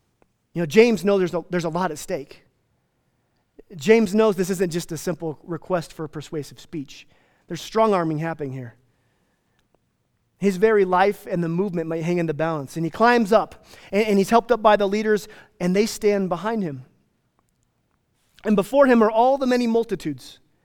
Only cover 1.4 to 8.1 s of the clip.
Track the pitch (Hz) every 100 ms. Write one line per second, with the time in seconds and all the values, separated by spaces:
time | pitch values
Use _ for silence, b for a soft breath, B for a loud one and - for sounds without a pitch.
1.4 | - 180 165 165 185 151 - 170 143 -
2.4 | _ _ _ _ _ _ _ _ _ _
3.4 | _ - _ 185 143 226 208 208 220 185
4.4 | 180 180 185 170 - 156 - 160 165 143
5.4 | - 160 - 180 - - 156 156 - 160
6.4 | 135 120 - 165 135 - - _ _ _
7.4 | - 170 - 214 220 190 160